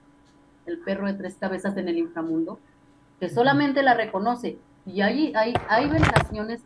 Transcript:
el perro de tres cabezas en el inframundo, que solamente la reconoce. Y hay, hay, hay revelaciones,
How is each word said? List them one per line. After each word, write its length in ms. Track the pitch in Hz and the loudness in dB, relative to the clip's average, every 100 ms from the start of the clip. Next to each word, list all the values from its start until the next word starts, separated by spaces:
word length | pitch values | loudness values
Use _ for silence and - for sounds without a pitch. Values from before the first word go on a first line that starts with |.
| _ _ _ _ _ _ - | _ _ _ _ _ _ -12
el 120 | 170 | -10
perro 260 | - 196 202 | -4 -4 -2
de 80 | |
tres 220 | 196 185 - | -4 -8 -6
cabezas 400 | 190 185 196 196 | -6 -4 -4 -4
en 120 | 180 | -2
el 100 | 170 | -2
inframundo, 600 | 165 170 165 160 165 190 _ _ _ _ _ _ | -2 -4 -2 -2 -2 -6 _ _ _ _ _ _
que 80 | 180 | -4
solamente 520 | - 262 277 285 269 | 2 4 4 2 4
la 120 | 269 | 4
reconoce. 640 | 233 214 190 220 240 185 - _ _ | 4 2 -2 -2 -2 -6 -10 _ _
Y 160 | - 180 | -10 -2
hay, 300 | 202 254 302 | 0 2 0
hay, 200 | 220 220 247 - | 0 0 -2 2
hay 200 | 220 285 | 2 2
revelaciones, 720 | 311 - - - 214 214 233 | 4 4 4 0 -4 -6 -8